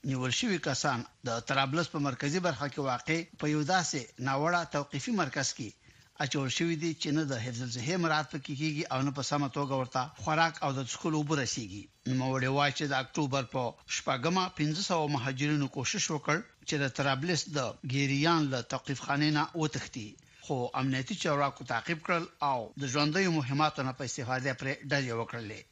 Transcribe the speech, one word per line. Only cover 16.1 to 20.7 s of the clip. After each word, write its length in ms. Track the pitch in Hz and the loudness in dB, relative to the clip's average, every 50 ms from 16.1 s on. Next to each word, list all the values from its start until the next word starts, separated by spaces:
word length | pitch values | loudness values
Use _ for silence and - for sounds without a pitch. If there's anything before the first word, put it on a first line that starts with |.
وکړ 260 | 156 147 - - 151 170 226 - - _ - | -2 -2 0 0 0 0 0 -6 -20 _ -6
چې 80 | - - 147 143 | -2 0 0 0
د 20 | 135 - | 0 0
طرابلس 440 | - 139 143 135 127 143 175 180 147 - - 151 | 0 2 2 2 2 0 0 0 0 -2 -2 -2
د 20 | 147 127 110 - - - 127 127 | -2 -2 -2 -4 -6 -6 -2 0
ګیریان 480 | 139 143 135 139 139 147 165 170 160 151 139 131 | 0 2 2 2 4 4 4 6 4 4 2 0
له 60 | 127 | -2
توقیف 380 | 117 - - 127 - - 139 127 - | -2 -2 -6 -6 -2 -4 -6 -4 -2
خانې 240 | - 143 143 151 151 151 | -2 0 2 4 4 4
نه 60 | 147 151 - - | 2 0 0 0
وتښتي، 540 | 170 156 151 - 135 - - - 127 104 104 - - - - - - - | 0 0 0 0 -4 -8 -6 -10 -10 -10 -10 -12 -18 -20 -20 -20 -20 -6
خو 120 | - 151 127 123 - | -4 -2 -2 -2 -2